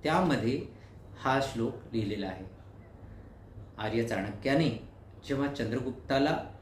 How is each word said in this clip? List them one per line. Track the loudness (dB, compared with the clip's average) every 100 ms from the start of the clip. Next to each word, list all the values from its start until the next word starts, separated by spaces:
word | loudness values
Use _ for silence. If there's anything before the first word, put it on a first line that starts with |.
त्यामध्ये | 4 4 6 4 4 0 -2 -12 -18 -18 -18 -4
हा | 2 4
श्लोक | 2 0 -2 -2 -4
लिहिलेला | 0 0 0 -4
आहे. | -6 -10 -14 -20 -20 -20 -18 -16 -16 -18 -18 -18 -16 -14 -4
आर्य | 0 2
चाणक्याने | 2 0 -2 -2 2 4 4 2 -8 -16 -18 -16 -4
जेव्हा | -2 0
चंद्रगुप्ताला | 0 0 0 -2 -6 0 4 4 2 -2 -12